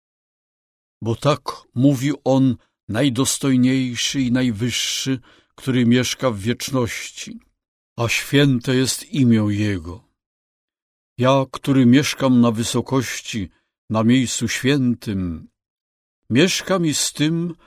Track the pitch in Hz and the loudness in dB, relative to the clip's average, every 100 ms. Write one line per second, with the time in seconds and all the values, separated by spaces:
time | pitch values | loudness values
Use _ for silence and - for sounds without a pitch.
0 | _ _ _ _ _ _ _ _ _ _ | _ _ _ _ _ _ _ _ _ _
1 | 107 117 143 147 - - _ 120 139 135 | -4 -2 -2 -2 -6 -14 _ 2 2 2
2 | 139 139 131 131 131 113 _ _ - 107 | -2 -2 0 2 2 0 _ _ -8 -2
3 | 143 117 131 - 143 127 127 131 127 117 | 0 0 -2 -2 0 2 2 2 -2 -4
4 | - 143 123 127 127 104 120 107 - - | -4 -2 -2 0 -2 -2 -4 -4 -6 -6
5 | 135 131 - _ _ - - 127 117 123 | -4 -6 -8 _ _ -10 -2 2 4 2
6 | 123 - 131 104 104 123 - 131 117 - | 0 -2 -4 -2 -4 -6 -4 -4 -4 -6
7 | - - - 233 _ _ _ _ _ - | -12 -14 -16 -16 _ _ _ _ _ -6
8 | 117 - - 139 143 123 135 127 127 - | -4 -4 0 2 2 2 0 0 0 -4
9 | - 151 123 113 104 101 107 98 82 87 | -6 0 4 4 2 -2 -2 -4 -8 -16
10 | _ _ _ _ _ _ _ _ _ _ | _ _ _ _ _ _ _ _ _ _
11 | _ - 127 135 135 - - 135 120 131 | _ -2 2 2 0 -6 0 4 6 6
12 | 135 - 135 123 120 110 117 123 113 131 | 4 -2 2 4 4 2 -2 -4 -2 -2
13 | 113 - - 113 90 - _ _ _ 110 | -2 -8 -8 -8 -8 -12 _ _ _ 0
14 | 113 131 120 - 113 - 127 143 127 117 | 2 2 2 -4 -4 -2 0 2 0 -2
15 | - 98 90 82 - _ _ _ _ _ | -4 -6 -4 -8 -14 _ _ _ _ _
16 | _ _ _ 117 185 - - 190 165 135 | _ _ _ 2 2 0 -2 -2 0 -2
17 | - - 151 165 170 160 | -4 -2 -2 -2 -6 -10